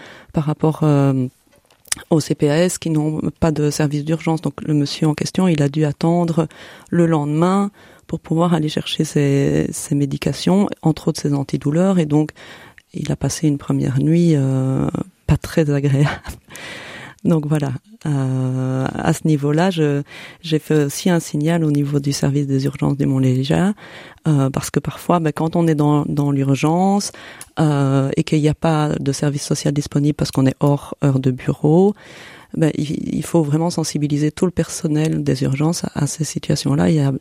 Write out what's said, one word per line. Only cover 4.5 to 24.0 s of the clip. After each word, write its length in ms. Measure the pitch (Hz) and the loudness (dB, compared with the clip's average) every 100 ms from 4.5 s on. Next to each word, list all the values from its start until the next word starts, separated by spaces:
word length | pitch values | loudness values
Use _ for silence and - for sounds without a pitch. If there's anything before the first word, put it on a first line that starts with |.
| - | -6
le 120 | - | -2
monsieur 320 | 151 143 - 160 | 0 0 0 0
en 80 | |
question, 320 | 147 - - 185 | 0 -2 0 2
il 160 | 156 | 2
a 60 | 143 | 0
dû 160 | 147 | 0
attendre 640 | 151 143 165 170 170 160 156 - - - - | -2 0 0 2 0 0 -2 -4 -20 -20 -4
le 160 | 170 165 | 0 2
lendemain 640 | 156 147 151 175 196 202 - - - - | 2 0 2 2 2 0 -6 -20 -20 -10
pour 100 | 165 | -8
pouvoir 360 | - 160 175 | -2 0 2
aller 160 | 170 151 | 2 0
chercher 340 | - - - | -4 -4 -2
ses, 640 | 156 - 139 139 143 147 156 | -2 0 2 2 2 2 0
ses 240 | - - | -4 -4
médications, 760 | 143 139 139 - 139 - 185 202 - | -2 -2 -2 -4 -2 0 2 2 0
entre 260 | 160 151 - | -2 -2 -2
autres 120 | 156 | -2
ses 120 | 147 | -2
antidouleurs, 680 | 143 135 147 143 156 190 185 | -2 -2 -4 -2 0 2 2
et 60 | 151 | 2
donc, 240 | 147 151 - - - - - - | 2 0 -4 -20 -20 -20 -20 -16
il 200 | - - | -8 -6
a 40 | 143 | -4
passé 300 | 139 - 156 | -4 -2 0
une 120 | 143 | 0
première 420 | - 139 139 135 | -2 -2 0 0
nuit, 320 | 147 170 170 | 2 4 4
euh, 540 | 151 135 131 131 135 139 - - - - | 4 2 0 0 0 -2 -4 -6 -6 0
pas 80 | - | 0
très 340 | - - 147 | 0 0 2
agréable. 400 | 143 139 135 147 - - - - - - - - - - - | 2 2 2 2 -2 -12 -18 -20 -20 -16 -16 -16 -18 -18 -6
Donc 220 | - 165 147 | 0 0 2
voilà, 260 | 151 139 123 - 220 | -2 -2 -6 -12 -10
euh, 800 | - 139 131 131 131 131 131 131 131 | -4 -2 0 -2 -2 -2 -2 -2 -4
à 220 | - - | -4 -4
ce 120 | 156 160 | -2 0
niveau-là, 440 | 151 143 151 185 | 0 0 0 0
je, 320 | 170 151 143 147 - - - | 0 0 -2 -6 -12 -20 -16
j'ai 160 | 165 156 | -4 -4
fait 260 | - 156 | 0 0
aussi 240 | 143 - 190 | 0 -2 0
un 120 | 170 | 0
signal 440 | - 147 151 170 | 0 -2 0 0
au 60 | 156 | 2
niveau 280 | 147 143 147 | 0 0 -2
du 140 | 139 | -2
service 340 | 139 143 139 139 | -2 0 0 0
des 200 | 135 143 | 0 -2
urgences 320 | 135 147 143 | -2 -2 0
du 80 | 143 | 0
Mont-Léger, 640 | 131 131 127 139 160 185 214 - - | 2 2 2 0 2 0 -2 -10 -20